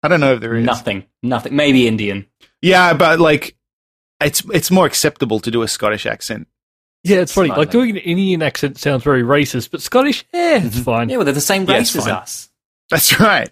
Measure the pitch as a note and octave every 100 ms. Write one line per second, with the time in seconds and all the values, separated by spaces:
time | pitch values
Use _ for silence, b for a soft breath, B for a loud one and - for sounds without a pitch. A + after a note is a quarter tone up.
0 | D3+ E3+ C#3 B2+ A2+ A2+ A#2+ A2+ - G2
1 | - _ A#2+ B2 A#2+ C#3 D3 C3 A#2+ A2
2 | G#2 G2 G2 _ b _ E3+ F#3 F3+ D#3
3 | E3 E3 D#3+ D3+ - _ _ _ _ _
4 | _ _ D3 - - F#3+ - F#3+ D#3+ -
5 | D3+ - B2+ G#2+ A#2 A#2 A2+ - G#2+ G#2
6 | A2+ A2 - G#2+ - _ _ _ _ _
7 | E3+ F#3+ F3 - F3 - D3+ A#3 B3+ G3+
8 | - E3+ G3 F3 D#3 - C#3+ C3+ D3 C3+
9 | C3+ C3 A#2+ C#3+ C#3+ C3 - - - B3
10 | C#4 B3+ - F4 F4 C#4+ C#3+ A2+ B2 A2+
11 | A#2 C4 D#3+ C#3 - F#3+ F#3 - - D#3
12 | G#2+ F#2+ - - - _ _ _ _ D#3+
13 | - - A3 F3+ A2